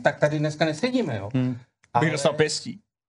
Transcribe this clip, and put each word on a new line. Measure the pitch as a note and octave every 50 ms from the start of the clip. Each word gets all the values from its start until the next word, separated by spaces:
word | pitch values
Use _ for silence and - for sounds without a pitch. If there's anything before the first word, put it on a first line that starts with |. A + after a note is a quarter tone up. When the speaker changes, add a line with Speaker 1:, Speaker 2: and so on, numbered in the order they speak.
| -
Speaker 1:
tak | G#3+ - -
tady | - D3 D3+ D#3
dneska | D3+ D#3 D3+ - E3+
nesedíme, | D#3+ D3+ - - B3+ B3 B3+ A3+ D#3+ A#2
jo. | G#2 G2 G2+ B2
Speaker 2:
Hmm. | C3 B2+ B2+ B2
Speaker 3:
Bych | A#2 - _ _ _ _ _ _
Speaker 1:
Ale | A#2+ - D#3+
Speaker 3:
dostal | D3+ D3 - D#3+ C#3+
pěstí. | D3+ D#3 D3+ D3+ - - A2+ - - _ _ _ _ _